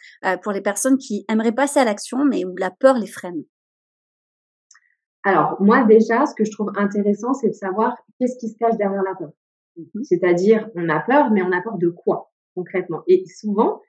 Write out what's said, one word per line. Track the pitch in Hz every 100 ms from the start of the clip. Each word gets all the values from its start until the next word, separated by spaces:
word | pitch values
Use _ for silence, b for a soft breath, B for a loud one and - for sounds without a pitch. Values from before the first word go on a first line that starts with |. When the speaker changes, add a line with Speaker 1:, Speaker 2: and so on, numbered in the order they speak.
| B B
Speaker 1:
euh, | 190 180
pour | 208
les | 196
personnes | 208 202 262 262
qui | - 202 -
aimeraient | 220 233
passer | 226 277 285
à |
l'action, | 233 202 - 247
mais | 285 185
où | 180 180
la | 185
peur | - 262 254
les | 190
freine ? | - 180 170 - _ _ _ _ _ _ _ _ _ _ _ _ b b b _ _
Speaker 2:
Alors, | 196 165 - 165
moi, | 202 254
déjà, | 220 220 220 233 294
ce |
que | -
je | 208
trouve | - 208 202
intéressant, | 196 208 202 208 233
c'est | 269 214
de |
savoir | - 185 202 240 - _ -
qu'est-ce | 247 254
qui | 220
se | -
cache | 226 196
derrière | 196 196
la | 190
peur. | 185 151 - _ _ _ -
Speaker 1:
Mhm. | 156 208
Speaker 2:
C'est-à-dire, | - 180 180 170 196 214 214
on | 175 165
a | 156
peur, | - 285 233
mais | 208
on | 180
a | 185
peur | 214 185
de | 170
quoi, | 170 - 165 - _ _ 180
concrètement ? | 175 185 175 156 -
Et | 185 185
souvent, | - 214 196 320 -